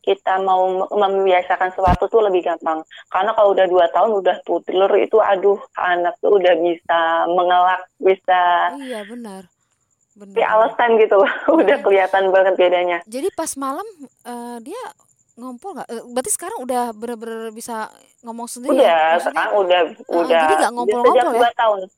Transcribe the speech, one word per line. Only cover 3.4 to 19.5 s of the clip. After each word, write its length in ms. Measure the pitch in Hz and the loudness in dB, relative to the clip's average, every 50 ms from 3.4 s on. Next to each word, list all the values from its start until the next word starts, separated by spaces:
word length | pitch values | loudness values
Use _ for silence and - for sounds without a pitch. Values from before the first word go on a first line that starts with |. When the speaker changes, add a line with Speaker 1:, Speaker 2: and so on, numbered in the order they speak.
| 214 202 | 2 2
Speaker 1:
udah 160 | 196 190 190 | 4 2 2
dua 240 | 180 180 180 170 165 | 2 4 4 2 4
tahun 240 | - - 185 214 220 | 2 0 0 2 0
udah 200 | 202 185 180 175 151 - | 0 0 0 -2 -2 -4
toddler 500 | - 175 170 - - - 180 196 196 208 196 | -4 -4 -4 -4 -4 0 0 2 2 2 2
itu, 200 | 214 - - 220 | 0 2 2 2
aduh, 400 | 208 208 202 190 185 202 196 202 - - _ | 4 2 0 2 2 0 0 0 -4 -14 _
anak 400 | - - 180 175 175 175 175 170 _ | -6 -2 -2 -2 0 -2 -4 -4 _
tuh 200 | - - 208 202 | 0 2 2 4
udah 160 | 180 180 180 | 4 4 2
bisa 440 | 160 170 175 170 165 _ - 170 170 165 165 165 165 165 | 4 2 -2 -2 -4 _ -2 0 0 2 0 0 0 0
mengelak, 560 | 165 175 185 180 180 180 180 180 185 185 180 185 _ _ | 0 0 0 2 2 4 4 4 2 0 -2 -6 _ _
bisa 440 | _ 277 190 190 - _ - 185 180 180 175 175 175 170 175 254 | _ 0 0 0 2 _ 0 2 2 4 2 2 2 0 -2 -4
Speaker 2:
Iya, 260 | 285 277 254 247 214 208 | -8 -12 -12 -12 -12 -12
benar. 480 | 196 233 247 233 214 190 190 185 180 _ _ _ _ _ _ _ _ _ _ _ _ _ | -14 -16 -16 -14 -14 -16 -16 -18 _ _ _ _ _ _ _ _ _ _ _ _ _ _
Benar, 180 | 208 202 196 196 | _ -20 -8 -4
Speaker 1:
kayak 160 | 220 - - | -4 -2 0
Speaker 2:
benar. 80 | 214 214 220 | 2 2 2
Speaker 1:
alasan 280 | 233 226 - 247 240 226 | 2 0 -2 0 2 4
gitu 180 | 220 220 - 208 | 4 4 4 4
loh. 160 | 196 190 - - - - | 4 4 2 0 -4 -2
<laughs> 140 | - 311 320 | 0 2 2
Udah 180 | - - 277 | 4 2 2
Speaker 2:
Mm-mm. 80 | 269 202 | 0 2
Speaker 1:
kelihatan 400 | 196 196 196 190 185 - 196 190 190 | 2 2 2 2 2 0 0 0 2
banget 240 | 185 190 190 196 190 | 4 4 4 4 4
bedanya. 440 | 180 - - 180 175 180 180 175 170 170 | 4 2 2 4 2 0 -2 -4 -6 -8
Speaker 2:
Jadi 240 | - 220 254 277 392 | -10 -10 -6 -6 -6
pas 220 | - - 330 302 - | -6 -6 -8 -8 -8
malam, 300 | 277 277 262 269 320 403 453 403 330 277 233 _ _ _ | -8 -8 -8 -8 -8 -10 -14 -16 _ -20 -20 _ _ _
eh, 360 | 233 240 240 240 240 240 233 226 | -16 -14 -14 -12 -14 -14 -14 -14
dia 200 | 269 359 480 - 370 - _ _ _ _ _ _ _ _ | -14 -14 -14 -14 -14 -18 _ _ _ _ _ _ _ _
ngompol 400 | - 233 254 247 240 _ - 370 | -18 -16 -16 -16 -14 _ -14 -14
nggak? 120 | 254 170 - | -14 -14 -12
Eh, 120 | 240 226 - | -12 -14 -14
berarti 240 | 240 240 247 254 - - | -8 -8 -8 -6 -4 -6
sekarang 260 | - - 349 453 453 | -8 -8 -10 -10 -10
udah 240 | 262 247 254 247 240 240 226 | -8 -4 -4 -4 -4 -4 -8
bener-bener 600 | 208 220 233 240 220 226 226 226 226 226 226 214 | -12 -12 -12 -12 -12 -12 -12 -12 -12 -12 -14 -14
bisa 400 | 226 233 - 233 220 214 - - 55 _ _ _ _ _ | -14 -14 -12 -10 -10 -10 -12 -14 _ _ _ _ _ _
ngomong 240 | 233 226 233 233 | -16 -14 -14 -14
sendiri 340 | 233 - 247 240 294 - 262 | -14 -14 -12 -4 -2 2 2
ya? 80 | 262 202 | 4 4
Speaker 1:
Udah, 80 | 165 160 156 160 165 | 4 2 2 2 2
Speaker 2:
Maksudnya, 140 | 175 170 160 | 0 0 -2
Speaker 1:
sekarang 240 | - 160 175 220 | -4 -4 -4 0